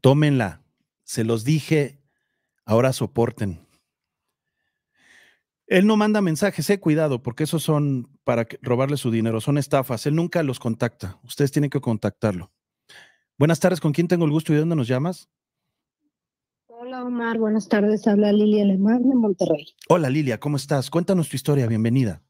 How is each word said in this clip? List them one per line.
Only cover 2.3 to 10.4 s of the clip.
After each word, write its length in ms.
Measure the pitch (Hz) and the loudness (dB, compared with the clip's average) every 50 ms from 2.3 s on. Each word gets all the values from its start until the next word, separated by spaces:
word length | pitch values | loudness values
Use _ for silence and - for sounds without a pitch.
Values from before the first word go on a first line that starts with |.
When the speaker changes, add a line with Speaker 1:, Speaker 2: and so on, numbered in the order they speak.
| _ _ _ _ _ _ _ | _ _ _ _ _ _ _
Speaker 1:
ahora 280 | - 107 113 123 131 131 | 0 2 4 4 2 0
soporten. 720 | - 127 101 _ - 117 113 113 - 110 101 87 80 - _ _ _ _ _ _ _ _ _ _ _ _ _ _ _ _ _ _ _ _ _ _ _ _ _ _ _ _ _ _ - _ _ _ _ _ _ _ _ _ - | -2 -6 -6 _ -2 -2 -2 -2 -4 -6 -6 -6 -10 -16 _ _ _ _ _ _ _ _ _ _ _ _ _ _ _ _ _ _ _ _ _ _ _ _ _ _ _ _ _ _ -20 _ _ _ _ _ _ _ _ _ 2
Él 180 | - 185 185 | 2 4 6
no 100 | 214 220 | 6 4
manda 240 | 214 214 214 214 214 | 4 2 2 2 2
mensajes, 480 | 202 180 160 151 - 202 - - 151 - | 2 0 0 0 0 -2 -2 -4 -2 0
eh, 120 | 202 196 | -2 0
cuidado, 420 | - 165 151 151 160 151 135 120 - | 2 0 0 2 0 0 -2 -4 -6
porque 220 | - 117 - 156 | -8 -6 -6 -6
esos 180 | 151 - 165 - | -4 -4 -4 -2
son 560 | - 156 147 147 143 139 127 120 - _ _ _ | 0 0 0 0 0 -2 -4 -6 -10 _ _ _
para 200 | - 123 117 117 | -2 -2 -2 -2
que, 140 | - - - | -4 -8 -14
robarle 380 | - - 120 120 135 135 147 139 | -4 -2 -2 0 0 -2 -2 -4
su 120 | - 127 | -2 -2
dinero, 300 | 113 113 110 113 110 113 | -2 0 0 -2 -2 -4
son 160 | 107 - 143 | -2 -2 -2
estafas, 480 | 147 139 - - 143 131 - 127 107 - | -2 0 0 0 -2 0 -2 -6 -6 -4
él 80 | 147 143 | -2 -2
nunca 280 | 160 170 175 - 180 | -2 -2 -2 -2 -2